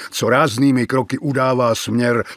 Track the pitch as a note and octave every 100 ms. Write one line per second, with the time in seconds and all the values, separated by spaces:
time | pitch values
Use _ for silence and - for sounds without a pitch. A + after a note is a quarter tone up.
0 | - - A2+ B2+ D#3 A2+ C#3 B2+ A#2 C3
1 | B2 - D3 C3 C3 B2+ A#2+ A2+ - A2+
2 | A#2+ A#2 -